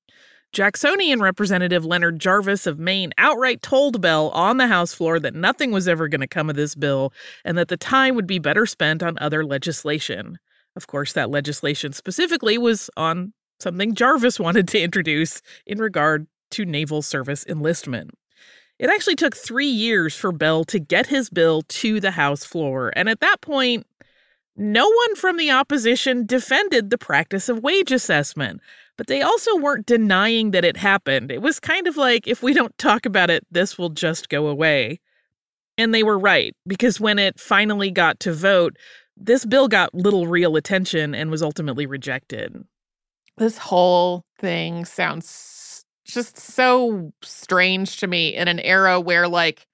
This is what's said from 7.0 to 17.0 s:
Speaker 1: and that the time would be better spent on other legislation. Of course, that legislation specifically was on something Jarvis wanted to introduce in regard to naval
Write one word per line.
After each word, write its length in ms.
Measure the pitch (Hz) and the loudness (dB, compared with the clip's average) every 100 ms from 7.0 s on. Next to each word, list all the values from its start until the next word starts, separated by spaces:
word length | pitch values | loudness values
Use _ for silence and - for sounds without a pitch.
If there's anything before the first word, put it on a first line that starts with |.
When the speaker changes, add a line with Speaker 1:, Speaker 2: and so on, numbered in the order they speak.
| 135 - - - - | -2 -6 -20 -12 -4
Speaker 1:
and 120 | 170 | -2
that 120 | - | -2
the 80 | 180 | -4
time 380 | - 269 262 247 | 0 2 2 2
would 120 | 185 | -2
be 120 | 190 | -2
better 260 | 147 170 220 | 0 2 0
spent 360 | - 156 160 | 0 -2 0
on 160 | 170 165 | -2 -4
other 260 | 147 151 156 | -2 -2 -2
legislation. 960 | 139 147 151 151 151 - 92 107 175 _ _ _ - | -4 -4 -6 -4 -4 -4 -8 -10 -16 _ _ _ -20
Of 120 | - | -10
course, 260 | 143 143 | -6 -6
that 160 | - 120 | -4 -2
legislation 640 | 143 143 147 143 143 147 | -2 -4 -6 -4 -4 -6
specifically 640 | 139 - 185 349 339 220 233 | -10 -8 -4 -2 -2 0 0
was 320 | 240 220 - - | 0 -2 -4 -4
on 360 | 160 165 185 - _ - | -4 -2 -6 -12 _ -12
something 360 | 185 175 208 214 | -8 -4 -4 2
Jarvis 440 | 240 294 247 - | 4 4 2 2
wanted 280 | 170 202 180 | 2 2 2
to 120 | - | 2
introduce 600 | 175 196 160 151 160 - - - - | 0 -2 0 0 0 -4 -14 -20 -10
in 120 | 202 | -6
regard 500 | 220 175 151 156 156 _ - | -4 0 2 0 -4 _ -12
to 140 | - 196 | -8 -4
naval 360 | 147 151 151 | -4 -2 -4